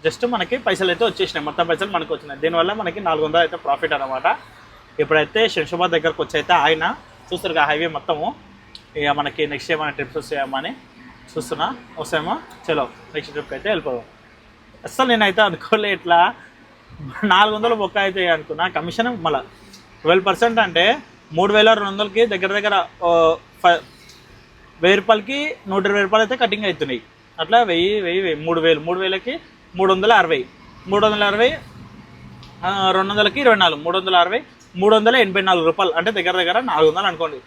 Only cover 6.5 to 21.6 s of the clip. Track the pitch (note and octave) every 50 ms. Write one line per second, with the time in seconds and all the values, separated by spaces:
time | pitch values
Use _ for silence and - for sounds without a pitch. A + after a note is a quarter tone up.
6.5 | F3+ D#3+ C#3 D#3 D#3+ D#3 D#3+ F#3 C4 - - - - - - - F3+ F3 - F#3
7.5 | D#3+ D#3+ D3 D3 D3+ D3+ E3 E3 D#3 D3+ - - E3 D3 D#3+ G#3+ D4 - - -
8.5 | - - - - - - - _ - D#3 D3 C#3+ C#3+ D3 C#3+ C#3+ - - D3+ C#3+
9.5 | D3 C#3 - - E3 D#3 D#3 D3 C3+ - C#3+ - - D#3 C3+ - D#3 C#3+ C3+ C3
10.5 | C3+ C3+ C#3+ F#3+ C4 - - - - - - - - - - - - D#3+ B2+ -
11.5 | D#3+ C#3 D#3+ G#3+ C4 A#3+ - - - - D3+ - E3+ D#3 D3+ F3 A3 E4 - -
12.5 | - - - - A#3+ - - - - - - - - D#3 C#3+ - C#3+ D3 C#3+ -
13.5 | C#3+ C3 - G3+ G#3+ E3 D3 D3 B2+ A#2+ A2+ - - _ _ _ - _ _ -
14.5 | _ _ _ _ - - - - - - C4 B3+ A#3+ A3 G#3+ G3 F#3 A3 G#3+ G3+
15.5 | E3+ - - - A3+ G#3+ G#3 G3+ G3 E3 - F3 E3+ E3+ F3 G#3 B3 - - -
16.5 | _ _ - - - _ _ - - - D3+ C3+ - - - G#3 F3+ F#3+ G#3 G#3+
17.5 | G#3+ G#3+ G#3+ A#3 A#3 G#3+ G3+ F#3 - G#3 G3 G3 F#3 G3 F3+ F3 E3 D#3 D3+ -
18.5 | D3+ D#3 F3 F#3 - D#3 D#3+ F3 E3 - A3+ B3 A#3+ F#3+ E3 D#3+ D3 C3 B2 -
19.5 | - - - - - - - - - - - D#3 F3 F#3+ F#3+ G3 F#3 - A#3 A#3
20.5 | A3+ A3+ G#3+ F#3 D#3+ E3 F3 G#3 B3+ D4+ - - - - _ _ D3+ D#3+ F#3+ G3+
21.5 | G#3 G#3+